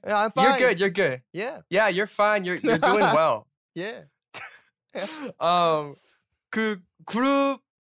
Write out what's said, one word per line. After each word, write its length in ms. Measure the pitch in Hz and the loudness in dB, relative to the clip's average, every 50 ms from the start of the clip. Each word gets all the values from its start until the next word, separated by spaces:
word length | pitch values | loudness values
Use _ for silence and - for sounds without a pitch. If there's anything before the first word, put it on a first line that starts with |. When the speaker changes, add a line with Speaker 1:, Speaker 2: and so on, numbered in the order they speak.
| - | -6
Speaker 1:
Yeah, 180 | - 208 208 208 | -4 -2 0 0
I'm 80 | 220 208 | 0 2
Speaker 2:
You're 180 | 262 269 269 277 | 2 4 4 4
Speaker 1:
fine. 0 | |
Speaker 2:
good, 260 | 262 254 254 214 170 | 4 4 2 2 2
you're 100 | 190 196 | 0 -2
good. 340 | 175 196 190 151 127 127 _ _ - | 0 0 0 0 -2 -4 _ _ -12
Speaker 1:
Yeah. 280 | 165 208 254 - - - - | -10 -10 -10 -10 -12 -10 -4
Speaker 2:
Yeah, 200 | 170 190 220 208 | 0 2 2 2
you're 180 | 180 180 208 208 | 2 0 -4 -4
fine. 360 | - - 202 208 214 208 185 | -2 0 0 2 2 0 -2
You're, 140 | 175 180 156 | -4 -6 -4
you're 200 | - - 226 - | 0 0 0 2
doing 320 | 156 262 240 247 - 233 | 2 2 4 4 4 4
Speaker 1:
<laughs> 0 | |
Speaker 2:
well. 360 | - 151 160 156 120 107 - _ _ _ _ _ - | 4 4 2 2 0 -2 -6 _ _ _ _ _ -12
Speaker 1:
Yeah. 300 | 160 175 214 233 113 80 71 _ _ _ _ - - - - - - _ _ _ _ _ _ - | -12 -10 -10 -12 -14 -18 _ _ _ _ _ -16 -16 -16 -16 -20 -20 _ _ _ _ _ _ -12
<laughs> 420 | 156 185 - 311 311 294 240 - - | -10 -10 -10 -10 -10 -12 -12 -8 -4
Speaker 2:
어, 540 | - 165 175 180 175 165 160 151 147 147 139 - - _ _ _ _ _ _ _ _ - | 0 2 2 4 2 2 0 0 -2 -6 -12 -18 -20 _ _ _ _ _ _ _ _ -8
그 320 | - 220 220 220 214 185 180 _ _ _ 160 | -4 -2 -2 -2 -2 -6 -10 _ _ _ -14
그룹 580 | - - 220 254 269 277 277 277 277 277 240 _ _ _ _ _ _ | -6 -2 0 2 2 2 2 2 0 -2 -4 _ _ _ _ _ _